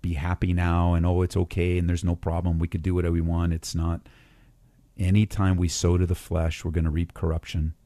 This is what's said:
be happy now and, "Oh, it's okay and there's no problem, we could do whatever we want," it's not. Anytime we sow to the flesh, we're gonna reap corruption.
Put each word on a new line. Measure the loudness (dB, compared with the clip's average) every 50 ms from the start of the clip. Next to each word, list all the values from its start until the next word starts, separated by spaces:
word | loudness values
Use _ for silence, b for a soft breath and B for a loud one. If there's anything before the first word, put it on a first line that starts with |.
| -4
be | -4 -4
happy | -2 -2 -2 -2 0 0 0 2
now | 2 2 2 2 2 4 4 4
and, | 2 2
"Oh, | 2 2 2 0
it's | 0 0 -2
okay | -2 -2 -2 -2 0 0 0 0
and | 0 0
there's | 0 0 0
no | -2 -2
problem, | -2 -2 -4 -4 -2 0 0 0 0
we | 0 -2
could | -4 -4 -2
do | 0 0
whatever | 0 0 0 0
we | 0 0
want," | 0 0 0 0 0 -2
it's | -2 -6 -6 -4
not. | -2 -2 -2 -2 -4 -8 B B B B B B B B B B B B _ _ _ _ _ _
Anytime | -4 0 2 4 4 4 2 0 0 2 2 2
we | 2 2 0
sow | -2 0 2 2 4 4
to | 2
the | 0 0
flesh, | -4 -4 -4 -2 0 0 -2 -2 -4 -6
we're | -4
gonna | -2 0 0 0
reap | 0 0 -2 -4 -4
corruption. | -4 -2 -2 -2 -2 -4 -6 -4 -2 -2 -2 -4 _ _